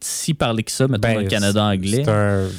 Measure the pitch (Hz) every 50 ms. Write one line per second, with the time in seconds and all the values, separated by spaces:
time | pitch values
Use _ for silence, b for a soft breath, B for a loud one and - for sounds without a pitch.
0 | - - - - - - 156 - 151 120 113 110 110 - - - 131 135 131 104
1 | 107 117 113 107 101 95 104 104 101 101 98 107 104 104 98 95 92 98 107 131
2 | 139 - 107 104 104 101 101 98 95 92 90